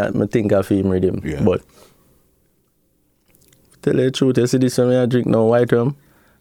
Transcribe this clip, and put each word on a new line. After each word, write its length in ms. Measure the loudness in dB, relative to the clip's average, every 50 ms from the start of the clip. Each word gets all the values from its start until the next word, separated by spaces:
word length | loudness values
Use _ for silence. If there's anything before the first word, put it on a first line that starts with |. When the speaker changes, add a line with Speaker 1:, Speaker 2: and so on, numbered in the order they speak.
| -2 -2
Speaker 1:
me 160 | -2 -2 -2
think 260 | -2 0 -2 0 0 0
of 160 | 0 0 0
him 200 | 0 0 0 0
rhythm. 300 | 0 0 0 -2 -2 -4 -6
Speaker 2:
Yeah. 180 | -8 -6 -2 0
Speaker 1:
But 200 | 0 0 0 -4 _ _ -20 -20 -20 _ _ _ _ _ _ _ _ _ _ _ _ _ _ _ _ _ _ _ _ _ _ _ _ _ _ _ _ _ _ _ _ _ _ _ _ _ _ -4
tell 140 | -2 0
you 80 | 0 0
the 60 | -2
truth, 260 | -2 0 0 0 2 2
you 80 | 0
see 120 | 2 2 2
this 180 | 0 0 0 0
one 140 | 0 2 2
I 120 | 0 0
drink 200 | 0 0 0 0
now, 180 | 0 0 2 2
white 280 | 2 2 2 2 2 2
rum. 240 | 0 0 0 -4 -6 _ _ _ _ _ _ _ _